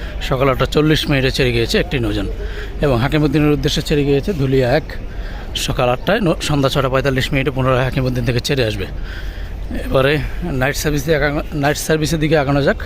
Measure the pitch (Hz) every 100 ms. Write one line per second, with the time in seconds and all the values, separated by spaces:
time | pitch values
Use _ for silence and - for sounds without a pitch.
0 | - - - 131 139 123 135 160 151 151
1 | - 143 131 123 127 117 113 214 - 139
2 | 110 104 95 - - - - - 147 117
3 | 135 151 151 151 147 147 139 - - 151
4 | 139 139 135 175 135 135 120 151 - -
5 | - - - - - - - 135 123 123
6 | - 220 175 - - 147 135 143 131 131
7 | 139 131 123 143 135 135 127 127 131 139
8 | 127 123 120 120 - 143 110 104 87 -
9 | - - - - - - - - - 131
10 | 135 151 127 - 175 135 131 139 156 147
11 | 143 151 147 147 - 156 139 - - 160
12 | 151 160 151 147 139 143 143 220